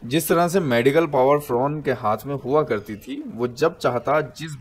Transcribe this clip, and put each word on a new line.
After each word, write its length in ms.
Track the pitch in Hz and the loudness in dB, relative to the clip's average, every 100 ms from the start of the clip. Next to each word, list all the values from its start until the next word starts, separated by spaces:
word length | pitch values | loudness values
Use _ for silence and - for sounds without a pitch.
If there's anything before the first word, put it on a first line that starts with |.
| 120 | -2
जिस 220 | 156 - | -2 2
तरह 180 | 170 175 | 2 4
से 120 | 190 | 2
medical 480 | 147 117 135 151 165 | 2 4 4 4 2
power 320 | 143 131 147 | 2 4 4
फ़िरौन 420 | 147 120 139 151 | 2 -2 0 -2
के 100 | 143 | -4
हाथ 320 | 123 107 110 139 | -2 -2 -2 -4
में 80 | 139 | -6
हुआ 280 | 123 151 | 0 0
करती 320 | 143 107 101 104 | 2 -2 -4 -12
थी, 260 | - 285 285 | -10 -10 -10
वो 200 | 113 123 | -4 -4
जब 300 | 117 160 - | 0 0 0
चाहता, 420 | 143 120 135 151 139 - | -2 -2 0 -2 -2 -10
जिस 180 | 156 135 | -12 -4